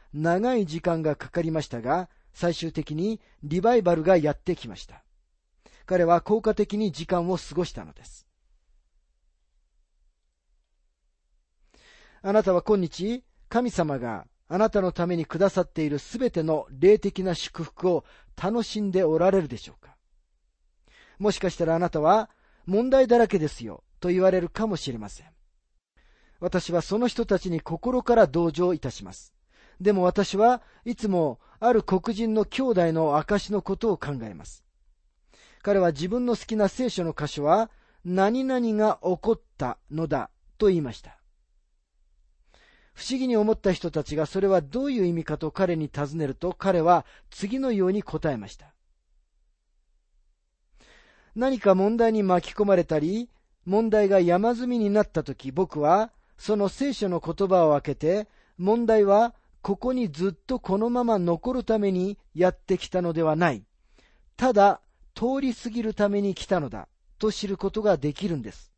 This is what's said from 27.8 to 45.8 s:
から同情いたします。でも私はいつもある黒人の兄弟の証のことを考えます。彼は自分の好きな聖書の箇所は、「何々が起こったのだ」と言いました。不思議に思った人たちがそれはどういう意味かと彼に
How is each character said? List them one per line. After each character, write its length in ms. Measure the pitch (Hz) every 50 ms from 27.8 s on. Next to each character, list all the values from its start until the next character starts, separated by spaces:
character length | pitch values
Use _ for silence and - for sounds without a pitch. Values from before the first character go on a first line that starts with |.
| - 247 254 254 -
か 120 | - 233
ら 120 | 226 202
同 240 | 143 127 170 170 165
情 220 | 143 160 180 180 175
い 60 | 151
た 120 | - 131
し 120 | - - 101
ま 100 | 90 92
す。 200 | - - _ _ _ _ _ _ _ _ _ _ -
で 140 | 185 208 208
も 100 | 190 180
私 340 | 180 - 202 190 - -
は 240 | 196 220 240 247 233 - _ _ _ -
い 100 | 233 240
つ 120 | - 214
も 320 | 208 185 175 160 143 117 - _ _ _ -
あ 120 | 220 240
る 100 | 247 214
黒 320 | - - 190 185 - 233 220
人 200 | 196 233 220 214
の 120 | 220 202
兄 160 | - - -
弟 320 | 269 254 220 180 170 165 160
の 240 | 160 160 151 143
証 340 | 151 151 - 208 196 - -
の 100 | 208 196
こ 160 | - - 196
と 140 | - - 226
を 60 | 180
考 160 | - - 143 143 127 113
え 100 | 107 92
ま 120 | 76 -
す。 180 | - - - _ _ _ _ _ _ _ _ _ _ _ _ _ _ _ _ _ _ _ _
彼 180 | - 202 202 196
は 120 | 180 170
自 160 | 151 135 165
分 180 | 185 220 247 247
の 100 | 240 226
好 100 | - -
き 100 | - 220
な 120 | 214 208
聖 220 | 190 - - 254 226
書 140 | - 196 170
の 120 | 165 143
箇 100 | - 151 147
所 140 | - 151 143
は、 280 | 151 170 214 226 220 _ _ _ _ _ _ -
「何 400 | 175 180 190 190 208 233 262 262
々 300 | 262 262 247 240 226 214
が 260 | 208 214 214 - -
起 160 | - 185 180
こ 140 | 165 - 220 226
っ 80 | - _ _ _
た 200 | - 139 123 - _ _ -
の 180 | 139 156 165
だ」 220 | 143 147 131 - - _ _ _ _ _ -
と 80 | 214
言 100 | 202 185
い 40 | 165
ま 120 | 147 120 110
し 80 | -
た。 160 | - - - _ _ _ _ _ _ _ _ _ _ _ _ _ _ _ _ _ _ _ _ _ _ _ _ _ _ _ _ _ _ _ _ _ _ _ _
不 140 | - - -
思 80 | 262
議 100 | 254 262
に 100 | 254 240
思 160 | 214 214 214 220
っ 20 |
た 160 | - - 196
人 180 | 175 - - 165
た 140 | - 156 143
ち 120 | - 147
が 100 | 151 151
そ 160 | - - 190
れ 60 | 196
は 140 | 196 196 175
ど 240 | 147 135 - 247 277
う 60 | 285
い 100 | 262 226
う 40 | 185
意 80 | 175 170
味 100 | 165 156
か 140 | - 151
と 120 | 160 160 151
彼 260 | - - 190 175 170
に 120 | 160